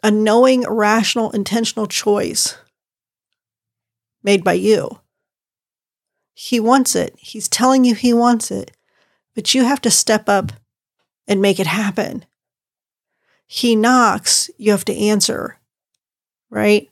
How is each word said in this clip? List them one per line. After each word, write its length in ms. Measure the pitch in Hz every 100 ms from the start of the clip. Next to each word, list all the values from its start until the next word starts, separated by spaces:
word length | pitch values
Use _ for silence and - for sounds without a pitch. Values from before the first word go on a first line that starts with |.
a 80 | 214
knowing, 540 | 214 214 226 254 262 247
rational, 640 | 220 208 226 214 240 220
intentional 540 | - 196 226 226 - 214
choice 720 | - - 208 87 - - - _ _ _ _ _ _ _ _ _ _ _ _ _ _ _ _
made 200 | 196 202
by 100 | 185
you. 460 | 175 196 208 - - _ _ _ _ _ _ _ _ _ _ _ _ _
He 260 | _ - 240
wants 360 | 220 262 254 -
it. 180 | - _
He's 300 | - 220 -
telling 360 | - 254 269
you 100 | 247
he 200 | 214 247
wants 360 | 233 240 233 -
it, 220 | 190 - _ _ _ _ _ _ -
but 180 | -
you 100 | 262 247
have 160 | 277
to 100 | 233
step 360 | - - 214 -
up 260 | 202 95 - _ _ _ _ _ _ -
and 140 | 196
make 180 | 196 190
it 80 | 180
happen. 580 | 180 202 190 - - - _ _ _ _ _ _ _ _ _ _ _ _
He 300 | - 240 220
knocks, 760 | 226 254 226 196 - - - -
you 140 | 214
have 140 | 202 208
to 100 | -
answer, 640 | 208 208 202 - - - _ _ _ _ _ _ _ _ _
right? 400 | 214 208 208 -